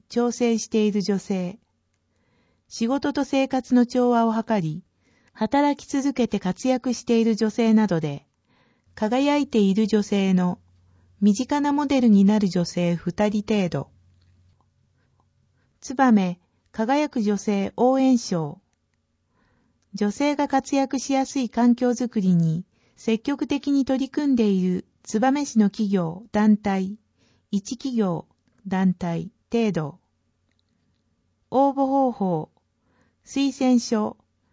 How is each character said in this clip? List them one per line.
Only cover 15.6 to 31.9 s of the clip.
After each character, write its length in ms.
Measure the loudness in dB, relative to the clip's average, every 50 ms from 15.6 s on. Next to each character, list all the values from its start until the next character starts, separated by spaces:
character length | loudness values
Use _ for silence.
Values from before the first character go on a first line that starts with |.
| _ _ _ _
燕、 580 | -14 -12 0 2 4 6 6 4 4 0 -4 _ _ _ _ _ _ _
輝 380 | -6 -6 -2 0 0 0 0 -2
く 120 | -2 -2
女 160 | -2 0 -2 -2
性 360 | -2 -2 -2 -2 -2 -4 -2
応 240 | 0 2 2 2 4
援 180 | 4 4 2 2
賞。 420 | 0 -2 -6 -4 -4 -6 -10 -14 _ _ _ _ _ _ _ _ _ _ _ _ _ _ _ _ _ _ _ _ _ _ _ _ _ _ -6
女 180 | -4 -4 -4
性 240 | -2 -2 -2 -2 0
が 120 | -2 -2 -2
活 280 | -2 -4 -2 -2 -2
躍 240 | -2 -2 -2 -4 -6
し 120 | -4 -2
や 140 | -2 -2 -2
す 140 | -2 -4 -4
い 100 | -4 -4
環 260 | -2 0 2 2 2
境 140 | 2 2 -2
づ 180 | 0 -2 -4 -4
く 140 | -4 -2
り 120 | 0 2 2
に 320 | 2 2 0 -2 -4 -8 _ _ _ _ _ _
積 260 | _ -4 -2 -2 -2
極 240 | -2 -4 -4 -4 -2
的 260 | -2 -4 -4 -2 0
に 120 | 0 0 2
取 160 | 0 0 -2
り 100 | -2 -4
組 240 | -4 -2 0 0 2
ん 20 | 2
で 80 | 2
い 200 | 2 2 2 0
る 200 | 0 -2 -2 -6 _ _ _ _
燕 420 | -6 -2 0 2 2 2 0 -2
市 140 | -2 0 2
の 100 | 2 2
企 200 | 2 -2 -4 0
業、 340 | 0 0 -2 -2 -6 -12 -16 -6
団 240 | -2 0 4 4 4
体、 420 | 2 2 -2 -2 -2 -4 -6 -8 -14 _ _ _ _ _ _ _ _ _ -6
一 260 | -6 -6 -4 -6 -12 -8
企 200 | -8 -6 -2 -2
業、 300 | 0 0 -2 -4 -8 _ _ _ _ _ _ _ -10
団 280 | -4 -2 2 2 2 0
体 380 | 0 -4 -6 -4 -6 -6 -10 _ _ _ -4
程 220 | -2 0 0 0 0
度。 260 | -2 -6 -6 -10 _ _ _ _ _ _ _ _ _ _ _ _ _ _ _ _ _ _ _ _ _ _ _ _ _ _ _ _ _ _ -4
応 220 | 0 2 2 2
募 160 | 2 0 -2
方 240 | 0